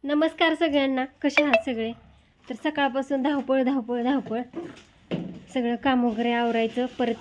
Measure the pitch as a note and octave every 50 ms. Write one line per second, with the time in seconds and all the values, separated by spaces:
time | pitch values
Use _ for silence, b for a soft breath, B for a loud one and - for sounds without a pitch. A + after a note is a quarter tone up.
0 | - C#4 D4 D4+ D#4+ D#4+ D#4+ - F4 E4 D#4+ D#4 E4+ D#4+ C#4+ C#4+ C#4 C4+ C4+ B3+
1 | B3+ C4+ - _ - C#4+ C4+ - D4 D4 B3+ A3 - C4+ B3 A3 A3+ A3+ A#3 -
2 | - - b b b b b _ _ - B3+ A3 - D#4 D4+ D4+ C#4 C4 A#3+ C4+
3 | C4 C4+ C#4+ C4+ B3+ C#4+ D4 C#4 B3 - C4 C4+ B3+ B3 C#4 C4+ A3 A#3+ A#3+ B3
4 | A#3 B3 C#4 C4 G3+ - A3 A#3 B3 B3 - E4 E4+ - - - - - _ _
5 | _ _ - - - - - - - - - C4 A#3+ A#3 A#3+ A#3 - C#4 C4 B3+
6 | A#3+ A#3+ G#3+ G#3+ A#3 A#3+ A#3+ A#3 A#3+ A#3 A3+ A3+ A3+ A3+ A3+ B3 B3 B3 - -
7 | B3 A#3 A3+ -